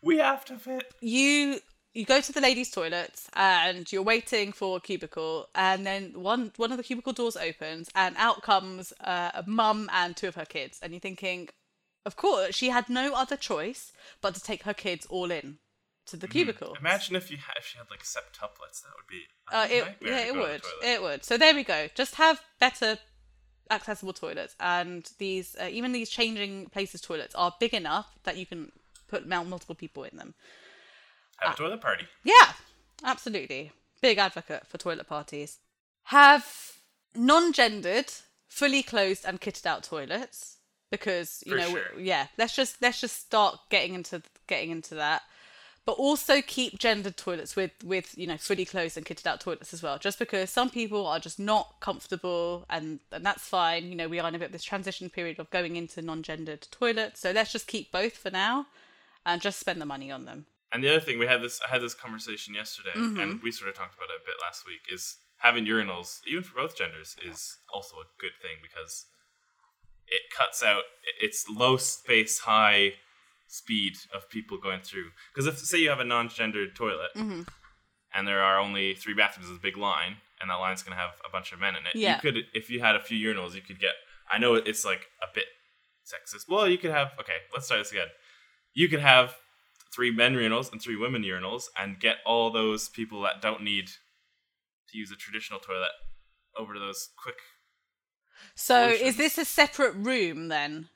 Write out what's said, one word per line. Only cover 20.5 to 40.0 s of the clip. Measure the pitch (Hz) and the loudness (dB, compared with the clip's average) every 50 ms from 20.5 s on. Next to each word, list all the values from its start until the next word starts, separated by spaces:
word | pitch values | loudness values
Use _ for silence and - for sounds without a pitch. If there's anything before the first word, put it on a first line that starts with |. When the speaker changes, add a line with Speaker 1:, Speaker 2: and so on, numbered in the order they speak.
| 147 | -4
Speaker 2:
would. | 147 - | -6 -8
Speaker 1:
toilet. | - - - - 240 247 | -12 -10 -4 -2 -2 0
Speaker 2:
It | 220 190 | 0 -2
would. | 170 143 139 - | -4 -4 -6 -2
So | - 233 233 | 0 4 8
there | - - 311 | 8 8 8
we | 294 269 | 6 4
go. | - 180 151 151 156 - | 0 0 0 0 -4 -2
Just | - 269 - - | -2 -2 -2 2
have | - 320 320 320 - - _ _ _ | 6 6 6 6 4 0 _ _ _
better | - 262 - - - 220 214 214 - _ _ _ _ _ _ _ _ _ _ _ _ _ | 4 4 4 2 0 0 0 -2 -6 _ _ _ _ _ _ _ _ _ _ _ _ _
accessible | 214 202 - - 208 - - 190 185 | -4 -2 -2 -6 -8 -6 -6 -10 -10
toilets, | - - 165 165 - - - - _ | -8 -8 -8 -8 -8 -10 -10 -10 _
and | - 180 175 175 175 175 180 175 165 - - _ | -2 0 0 0 0 -4 -8 -12 -14 -16 -12 _
these, | 202 196 190 185 180 - - - | -6 -6 -4 -6 -6 -8 -10 -8
uh, | 185 180 - 226 | -8 -8 -6 -4
even | 240 254 247 | -4 -4 -4
these | 247 226 214 | -4 -6 -6
changing | - - 233 226 226 208 202 196 196 196 190 | -2 -2 0 0 0 -4 -6 -6 -6 -10 -12
places | - _ 202 196 190 - 175 | -10 _ -6 -6 -6 -8 -14
toilets | - - 170 156 131 - - | -10 -8 -8 -8 -8 -8 -2
are | - 175 175 175 - | 0 0 0 2 0
big | 233 233 240 | -2 0 0
enough | 214 170 151 156 190 214 - _ _ _ | -2 -2 -2 -2 -2 -4 -6 _ _ _
that | 190 175 | -6 -6
you | 180 185 | -6 -8
can | - 185 170 151 - _ _ _ _ _ - _ _ | -10 -10 -12 -12 -12 _ _ _ _ _ -20 _ _
put | - 185 - | -8 -8 -4
mul-, | 147 185 175 175 | -2 -4 -4 -4
multiple | 175 185 175 - - 165 | -4 -10 -12 -12 -14 -14
people | - - 156 _ - 131 | -14 -14 -14 _ -12 -14
in | - - - | -14 -14 -18
them. | - - 160 _ _ - - - - - - - - - - - - _ _ _ _ _ _ - | -20 -20 -20 _ _ -20 -20 -20 -20 -20 -20 -20 -20 -20 -20 -20 -20 _ _ _ _ _ _ -2
Speaker 1:
Have | 95 90 | -2 -2
Speaker 2:
Ah. | - | 0
Speaker 1:
a | |
toilet | - 151 165 208 226 | 0 -4 -4 -4 -4
party. | - 131 98 87 - - - _ _ | -2 -2 -2 -2 -4 -12 -16 _ _
Speaker 2:
Yeah, | 240 403 453 453 - - - - - _ _ _ _ _ - 311 | 10 12 12 12 12 8 -8 -16 -20 _ _ _ _ _ -8 -4
absolutely. | 285 254 - - 240 214 196 135 - 135 131 151 151 - _ _ _ _ _ | -4 -4 -2 -4 -6 -6 -6 -6 -6 -8 -10 -10 -12 -16 _ _ _ _ _
Big | - 254 220 190 | 4 4 6 6
advocate | 202 185 - 170 170 - 151 - - _ | 4 2 0 -6 -10 -8 -10 -10 -10 _
for | - 175 | -16 -8
toilet | - 180 165 - - _ | -4 -4 -4 -4 -6 _
parties. | 156 151 151 - - 147 147 151 - - _ _ _ _ _ _ _ _ _ | -8 -8 -8 -8 -10 -10 -10 -12 -14 -20 _ _ _ _ _ _ _ _ _
Have | - 240 285 285 277 294 285 - - - - - - - - _ _ _ _ _ _ _ | 6 10 12 12 12 12 10 6 -4 -14 -16 -16 -18 -18 -20 _ _ _ _ _ _ _
non-gendered, | 226 233 254 294 330 339 349 302 - 254 226 214 208 175 175 190 233 285 - - - - _ _ _ _ | 2 6 8 8 8 8 6 6 6 6 4 4 0 -2 0 0 0 0 -2 -8 -16 -18 _ _ _ _
fully | _ - - 285 285 269 277 254 | _ -4 2 2 4 4 4 0
closed | - - 220 196 190 196 - - | 2 2 2 2 2 2 -2 -4
and | 190 185 185 | -6 -6 -4
kitted | - 208 190 - - | -6 -8 -8 -4 -2
out | 175 156 - - | -2 -2 -2 -4
toilets, | - - 156 | -8 -8 -8